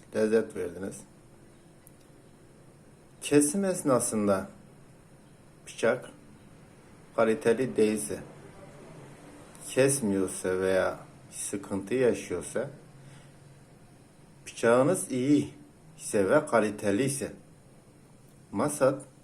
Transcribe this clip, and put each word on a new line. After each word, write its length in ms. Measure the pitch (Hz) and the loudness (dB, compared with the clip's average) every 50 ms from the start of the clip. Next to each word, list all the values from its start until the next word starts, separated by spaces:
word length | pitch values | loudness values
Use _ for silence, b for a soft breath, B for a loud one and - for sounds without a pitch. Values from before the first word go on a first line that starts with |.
| - - - | -18 -8 -2
lezzet 420 | 107 110 107 110 113 104 - - | 0 2 2 2 2 0 -2 -6
verdiniz. 440 | 92 90 87 85 90 95 104 - - - - - - - - - - - - - - - - - - - - - - - - - - - - - - - - - - - - - - - - - - - - - - - | -8 -8 -8 -8 -10 -10 -10 -12 -14 -18 -20 -20 -20 -20 -20 -20 -20 -20 -20 -20 -20 -20 -20 -20 -20 -20 -20 -20 -20 -20 -20 -20 -20 -20 -20 -20 -20 -20 -20 -20 -20 -20 -20 -20 -20 -20 -20 -20 -20 -20 -20 -20 -16 -4
Kesim 420 | - 143 147 147 147 - 196 196 | 2 4 4 4 4 2 0 0
esnasında 840 | 190 180 - - 147 127 117 - - 113 107 104 101 98 95 - - - - - - - - - - - - - - - - - - - - - - - - - | -2 -2 -2 0 0 2 2 2 0 -2 0 2 2 2 0 -2 -6 -14 -20 -20 -20 -20 -20 -20 -20 -20 -20 -20 -20 -20 -20 -20 -20 -20 -20 -20 -20 -20 -20 -20
bıçak 440 | - - - - 113 123 135 - - - - - - - - - - - - - - - - - - - - - - - | -20 -8 -2 0 0 0 0 -4 -10 -20 -20 -20 -20 -20 -20 -20 -20 -20 -20 -20 -20 -20 -20 -20 -20 -20 -20 -20 -6 0
kaliteli 600 | - 113 113 110 110 - 117 113 131 131 120 - | 2 2 2 2 2 2 2 2 2 0 -2 2
değilse, 420 | - 107 107 107 104 101 - 92 - - - - - - - - - - - - - - - - - - - - - - - - - - - - - - - | 2 2 2 2 0 -4 -6 -8 -10 -10 -14 -18 -20 -20 -20 -20 -20 -20 -20 -20 -20 -20 -20 -20 -20 -20 -20 -20 -20 -20 -20 -20 -20 -20 -20 -20 -18 -16 -2
kesmiyorsa 920 | - 131 131 139 - - 117 101 98 95 95 92 - - - 92 92 92 | 2 4 4 4 4 0 0 0 0 0 -2 -2 -4 -4 -4 -2 -2 0
veya 380 | 95 92 95 92 90 92 87 - - - - - - - | 0 2 2 2 2 0 -2 -6 -12 -18 -20 -20 -20 -18
sıkıntı 640 | - - - - - 101 - - 107 98 95 - 123 | -14 -12 -10 -8 -8 -8 -8 -6 -6 -6 -4 -2 0
yaşıyorsa, 760 | 131 127 117 98 101 - - 92 87 80 - - 107 127 139 - - - - B B B B B B B B B B B - - - - - - - - - - - - - - - - - - - - | 2 2 2 2 0 -4 -8 -8 -8 -8 -8 -6 -6 -8 -8 -10 -16 -20 -20 B B B B B B B B B B B -20 -20 -20 -20 -20 -20 -20 -20 -20 -20 -20 -20 -20 -20 -20 -20 -20 -20 -20 -20
bıçağınız 640 | - - - - 117 120 123 135 160 185 180 - - | -18 -6 0 2 4 6 6 4 4 2 0 -2 -4
iyi 440 | 131 123 127 143 147 135 - - - - - - - - - - - - | -4 -2 2 2 2 2 2 -2 -8 -16 -20 -20 -20 -20 -20 -20 -20 -16
ise 320 | - - - 104 95 95 | -10 -4 0 0 2 4
ve 160 | 131 151 151 | 4 2 2
kaliteli 560 | - - 113 104 104 104 - 107 101 98 107 139 | 2 2 2 2 0 -2 -4 -2 0 0 0 0
ise, 300 | 131 - - 104 - - - - - - - - - - - - - - - - - - - - - - - - - - | -2 -2 -4 -8 -10 -10 -14 -20 -20 -20 -20 -20 -20 -20 -20 -20 -20 -20 -20 -20 -20 -20 -20 -20 -20 -20 -20 -18 -8 -4
maksat 500 | 101 131 147 151 - 135 131 143 - - - - - | -2 -2 -2 0 2 2 2 2 0 -4 -14 -20 -20